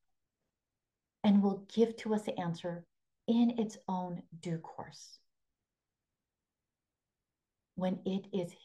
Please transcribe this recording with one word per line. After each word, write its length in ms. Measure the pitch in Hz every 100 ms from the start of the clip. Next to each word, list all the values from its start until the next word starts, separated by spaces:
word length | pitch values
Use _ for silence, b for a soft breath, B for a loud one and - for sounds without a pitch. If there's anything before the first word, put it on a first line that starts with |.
| _ _ _ _ _ _ _ _ _ _ _ _
and 200 | 214 202
will 220 | 196 190 -
give 280 | - 226 226
to 160 | 226 214
us 80 |
the 160 | 214 -
answer 460 | 175 170 180 170 170 _ _ _ -
in 320 | 233 240 240
its 180 | 214 - -
own 340 | 185 180 175 - 165
due 200 | 175 165
course, 600 | - - - - - - _ _ _ _ _ _ _ _ _ _ _ _ _ _ _ _ _ _ _ _ _ _ _ _ _ -
when 260 | 185 185 -
it 220 | 190 -
is 220 | 196 175 -